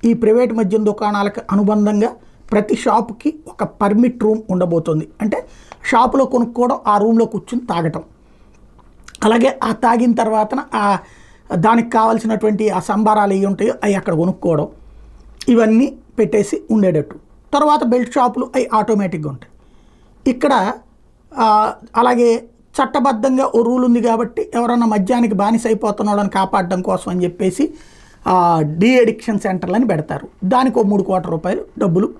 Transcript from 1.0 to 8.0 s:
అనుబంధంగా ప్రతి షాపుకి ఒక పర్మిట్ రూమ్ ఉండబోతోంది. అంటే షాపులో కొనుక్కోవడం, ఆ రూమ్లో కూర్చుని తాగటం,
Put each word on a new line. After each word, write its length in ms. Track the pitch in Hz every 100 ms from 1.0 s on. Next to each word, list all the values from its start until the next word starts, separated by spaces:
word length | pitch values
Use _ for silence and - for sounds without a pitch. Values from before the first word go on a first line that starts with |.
| 208 208 202 202 -
అనుబంధంగా 600 | 196 202 214 208 208 226 - - - -
ప్రతి 240 | 214 214 269
షాపుకి 640 | 247 220 226 214 302 311 -
ఒక 160 | -
పర్మిట్ 600 | - - 202 208 247 247
రూమ్ 180 | 208 220 220
ఉండబోతోంది. 580 | 185 180 165 160 156 - -
అంటే 260 | 214 480 - - - - -
షాపులో 340 | 240 247 277
కొనుక్కోవడం, 540 | 262 254 240 240 247 269 -
ఆ 120 | 208
రూమ్లో 260 | 220 226
కూర్చుని 420 | 226 202 - 240 247
తాగటం, 360 | 175 160 -